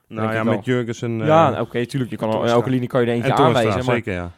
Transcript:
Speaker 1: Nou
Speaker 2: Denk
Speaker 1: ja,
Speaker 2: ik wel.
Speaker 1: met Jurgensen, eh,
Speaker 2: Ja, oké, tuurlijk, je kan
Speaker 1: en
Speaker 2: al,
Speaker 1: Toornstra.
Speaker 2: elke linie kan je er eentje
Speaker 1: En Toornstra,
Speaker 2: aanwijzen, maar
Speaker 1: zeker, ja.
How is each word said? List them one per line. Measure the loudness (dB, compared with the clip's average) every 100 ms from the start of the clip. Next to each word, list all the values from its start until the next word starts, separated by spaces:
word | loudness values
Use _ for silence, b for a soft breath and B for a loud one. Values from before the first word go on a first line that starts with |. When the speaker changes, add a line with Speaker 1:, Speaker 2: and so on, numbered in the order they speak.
| _
Speaker 1:
Nou | -6
Speaker 2:
Denk | -2
Speaker 1:
ja, | 0
Speaker 2:
ik | 0
wel. | 0
Speaker 1:
met | 0
Jurgensen, | -2 -2 -4 -4 -2
eh, | 2
Speaker 2:
Ja, | 4 4 2
oké, | -4 -4 -4
tuurlijk, | -4 -6
je | -4
kan | -2
Speaker 1:
en |
Speaker 2:
al, | 0
Speaker 1:
Toornstra. | 2 2
Speaker 2:
elke | 2
linie | 0 -2
kan | 0
je | 0
er |
eentje | 0 0
Speaker 1:
En | 2
Toornstra, | 2 4
Speaker 2:
aanwijzen, | 2 0 0
maar | -2
Speaker 1:
zeker, | -2
ja. | -6 -8